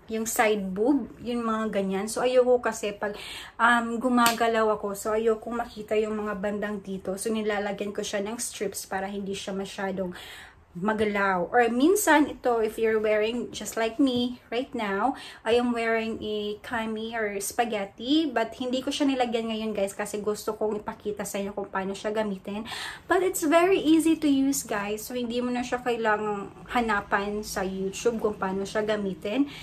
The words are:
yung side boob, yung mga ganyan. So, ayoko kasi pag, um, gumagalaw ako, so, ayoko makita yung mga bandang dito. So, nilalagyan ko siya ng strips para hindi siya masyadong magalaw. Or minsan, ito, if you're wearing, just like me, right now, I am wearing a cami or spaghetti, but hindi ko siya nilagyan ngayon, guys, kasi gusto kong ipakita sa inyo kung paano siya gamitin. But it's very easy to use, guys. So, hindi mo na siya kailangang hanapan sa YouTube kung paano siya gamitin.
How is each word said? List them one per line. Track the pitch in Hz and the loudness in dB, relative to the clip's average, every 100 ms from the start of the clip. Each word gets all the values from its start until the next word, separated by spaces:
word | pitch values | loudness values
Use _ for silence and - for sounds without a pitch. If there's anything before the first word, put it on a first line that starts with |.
| - | -6
yung | 220 220 | -4 -2
side | - 214 214 | 2 2 2
boob, | 190 185 233 285 214 - 226 | 0 0 4 2 0 -10 -6
yung | 240 | -2
mga | 226 220 220 | -2 -2 0
ganyan. | 196 190 190 220 | 0 0 -2 -2
So, | - | -2
ayoko | 247 254 247 247 | 2 4 6 4
kasi | 233 214 208 | 2 -2 -4
pag, | 196 208 208 - - - - | -4 -6 -6 -12 -14 -12 2
um, | 233 240 233 233 | 4 6 2 0
gumagalaw | 254 240 233 226 233 226 220 208 | 2 4 4 4 2 4 2 2
ako, | 202 | -2
so, | 196 220 214 | -4 -2 0
ayoko | 226 220 226 | 2 0 -2
makita | 233 - 214 208 214 | -6 -6 -8 -2 0
yung | 214 214 | 0 -2
mga | 208 202 | -4 -4
bandang | 208 208 208 202 190 | -4 -2 -4 -6 -6
dito. | 190 190 190 | -8 -6 -4
So, | 226 | -2
nilalagyan | 220 214 202 208 196 208 208 | -2 0 -2 -2 -4 -6 -6
ko | 208 | -4
siya | 208 202 | -4 -4
ng | 233 | -6
strips | - - 196 - - | -8 -4 -6 -6 -6
para | 190 190 | -6 -4
hindi | 202 196 | -6 -6
siya | 196 - 196 | -6 -6 -6
masyadong | 190 - 196 190 185 180 - - - - _ | -8 -6 -4 -2 -4 -8 -14 -18 -20 -20 _
magalaw. | 175 208 214 214 202 196 185 170 | -6 -2 0 0 2 2 2 2
Or | 240 233 | 4 4
minsan, | 240 302 403 339 302 294 | 4 4 6 6 6 6
ito, | - 254 233 | 0 0 2
if | 220 233 | 0 0
you're | 226 220 | 2 2
wearing, | 214 214 220 240 - | 2 2 2 -2 -6
just | - 208 - | -8 -6 -2
like | 226 226 | -2 4
me, | 269 247 247 247 - | 4 4 0 -4 -6
right | 233 262 | -6 -4
now, | 240 208 196 247 277 - - 226 | -4 -2 0 0 -2 -8 -6 2
I | 240 | 4
am | 240 | 4
wearing | 233 226 226 220 - | 2 2 0 0 -4
a | 214 214 208 208 - | -4 -4 -4 -8 -6
cami | 233 220 214 226 | -4 -4 -4 -6
or | 226 208 202 | -4 -4 -4
spaghetti, | 202 - 233 208 196 - 240 311 311 | -4 -2 -2 -2 -6 -6 2 2 2
but | 233 226 - | 0 -2 -4
hindi | 254 262 | -4 -2
ko | 277 | -2
siya | - 277 | 0 2
nilagyan | 254 240 226 226 | 2 0 0 -2
ngayon, | 220 220 202 | -4 -2 -2
guys, | 196 | -2
kasi | - 208 208 | -2 -6 -4
gusto | 208 208 - 214 | -2 -2 -4 -2
kong | 214 208 | -2 -2
ipakita | 214 214 208 202 196 | -6 -8 -6 -6 -4
sa | 202 | -4
inyo | 196 | -4
kung | 202 190 | -6 -6
paano | 196 190 | -4 -4
siya | 196 214 | -4 -4
gamitin. | 214 214 190 - 208 226 - - - - | -2 -2 -4 -8 -8 -8 -10 -10 -8 0
But | 349 | 2
it's | 370 381 320 | 2 2 4
very | 339 359 381 294 | 6 6 6 6
easy | 320 311 320 | 6 6 4
to | 302 | 4
use, | 269 269 277 - | 4 4 2 -2
guys. | 208 202 214 - | -4 -2 -6 -6
So, | |
hindi | 247 240 240 247 | -4 -2 -2 0
mo | |
na | 247 | -2
siya | 247 247 | -2 -2
kailangang | 247 233 220 214 214 202 196 - - | 0 2 2 2 0 -4 -6 -12 -4
hanapan | 254 226 202 202 202 202 208 214 | 0 2 0 0 0 0 -4 -4
sa | 214 | -4
YouTube | 190 190 190 - 233 226 | -4 -2 -4 0 0 2
kung | 214 208 | 0 0
paano | 190 190 196 | -2 -2 -2
siya | 220 | -2
gamitin. | 214 214 196 185 208 247 285 - | 0 0 -2 -4 -2 0 -2 -4